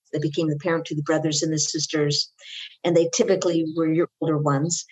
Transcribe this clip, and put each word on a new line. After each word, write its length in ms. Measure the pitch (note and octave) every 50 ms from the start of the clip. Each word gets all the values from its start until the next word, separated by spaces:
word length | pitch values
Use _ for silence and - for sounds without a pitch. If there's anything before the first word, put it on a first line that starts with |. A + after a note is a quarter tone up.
| _ _
They 60 | -
became 300 | D#3 D3+ D3+ C#3+ F3 E3
the 100 | D#3 D3
parent 280 | D3 - F3 E3 D#3+ D#3+
to 100 | - D#3+
the 80 | D3+ D3
brothers 400 | - D#3 D3+ D3+ D#3+ D3 - E3+
and 100 | D#3+ D#3
the 60 | D3+
sisters, 720 | - - - D#3 C#3+ - - D3+ D3 C#3+ C#3+ D3 - - _ _ - - - - - - - - -
and 140 | F3 E3+
they 100 | - E3+ - -
typically 520 | - G#3+ F#3+ F#3 F#3 - F3 E3+ E3 D#3+ D#3 D#3+
were 160 | E3 E3 D#3+ D#3+
your 160 | E3+ E3+ - _ _
older 200 | - D#3+ D#3 D3
ones. 440 | D3 D3 C#3 C#3 D3+ E3+ - - - -